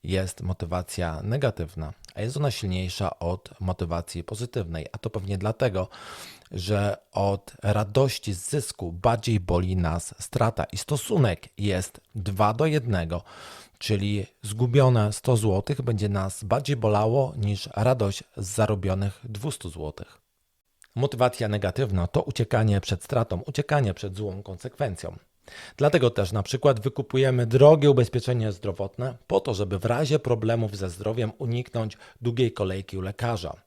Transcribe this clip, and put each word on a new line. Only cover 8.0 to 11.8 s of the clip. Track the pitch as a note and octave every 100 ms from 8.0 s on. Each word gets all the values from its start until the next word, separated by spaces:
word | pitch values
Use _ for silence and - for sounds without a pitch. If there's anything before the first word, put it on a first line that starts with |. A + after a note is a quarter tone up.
| C3+ - -
z | F2+ -
zysku | D3 - - F2
bardziej | E2+ A#2+ A2+ A2+ G#2+
boli | F2+ F2+ F#2 F#2
nas | E2+ E2+ - -
strata | - - A2+ -
i | - G2+
stosunek | - D3 - G3+ A#2+ F2 - -
jest | G2+ F#2